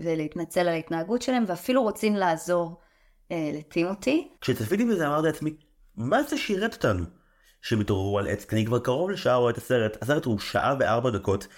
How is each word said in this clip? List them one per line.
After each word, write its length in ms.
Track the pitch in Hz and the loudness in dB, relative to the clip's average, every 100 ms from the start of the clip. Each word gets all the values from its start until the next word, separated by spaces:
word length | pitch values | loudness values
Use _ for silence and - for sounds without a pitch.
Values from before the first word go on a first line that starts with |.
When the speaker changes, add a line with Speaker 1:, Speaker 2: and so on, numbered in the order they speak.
Speaker 1:
ולהתנצל 580 | 165 160 151 170 165 180 | -2 -2 -2 -6 -4 0
על 80 | 175 | 2
ההתנהגות 540 | 165 - 165 170 240 | 0 -2 -4 -2 -2
שלהם, 220 | 262 254 196 | 0 0 0
ואפילו 360 | 175 - 262 | -2 2 2
רוצים 340 | 214 - 220 202 | 2 2 0 2
לעזור, 640 | 180 160 170 175 170 170 _ _ _ _ - | 2 0 0 0 0 -6 _ _ _ _ -8
אה, 180 | 170 151 | -4 -4
לטימותי. 760 | 151 151 170 175 196 254 320 - - | -6 -4 -2 -2 -2 0 0 0 -6
Speaker 2:
כשצפיתי 440 | - 120 110 202 | -2 0 0 2
בזה 220 | 233 190 143 | 2 2 2
אמרתי 200 | 151 160 | 2 0
לעצמי, 280 | 156 156 156 _ _ _ - | 0 -4 -8 _ _ _ -8
"מה 260 | 127 233 | 0 0
זה 160 | 302 302 | 0 -2
שירת 360 | - 190 220 | -2 -2 -2
אותנו 300 | - 123 92 87 - _ _ _ _ | 0 0 0 -2 -10 _ _ _ _
שהם 180 | - 107 | -2 0
התעוררו 380 | 101 95 98 101 | 2 0 0 0
על 80 | 101 | 0
עץ?" 180 | 101 | -4
כי 120 | - 110 | -2 -2
אני 100 | 110 | 0
כבר 120 | 120 | 0
קרוב 320 | 123 131 190 | 0 -2 -2
לשעה 260 | 190 123 123 | 0 2 4
רואה 140 | 120 | 2
את 60 | 117 | 0
הסרט, 460 | - 123 110 - | 0 2 2 -2
הסרט 220 | 117 151 | -2 0
הוא 140 | 131 101 | 0 -2
שעה 360 | - 101 123 135 | -2 0 0 2
וארבע 320 | 104 117 127 | 2 2 0
דקות, 360 | 98 101 98 - | -2 0 -2 -4